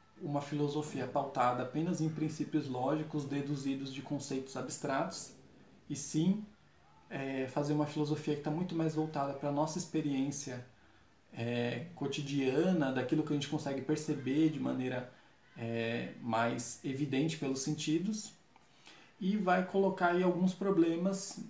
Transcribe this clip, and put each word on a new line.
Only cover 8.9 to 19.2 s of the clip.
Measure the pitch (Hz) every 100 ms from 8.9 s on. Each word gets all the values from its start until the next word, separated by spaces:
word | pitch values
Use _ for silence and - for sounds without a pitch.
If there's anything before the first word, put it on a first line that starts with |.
voltada | 156 156 147 139
pra | 139 143
nossa | 143 156 180
experiência, | - 156 147 135 143 143 135 123 - - - - - _ - 180
é, | 117 120 120 120 - -
cotidiana, | 139 - 139 143 131 143 185 170 131
daquilo | 131 120 156
que | 151
a |
gente | 147 -
consegue | 151 143 135
perceber | 123 151 - 139 127 147 160
de | 135
maneira, | 127 127 127 123 - - - _ - -
é, | 117 117 113 117 - -
mais | 117 113 120 123 - -
evidente | 143 131 143 131 160 -
pelos | 135 131
sentidos, | 151 151 151 165 196 214 - - - - - - - - - -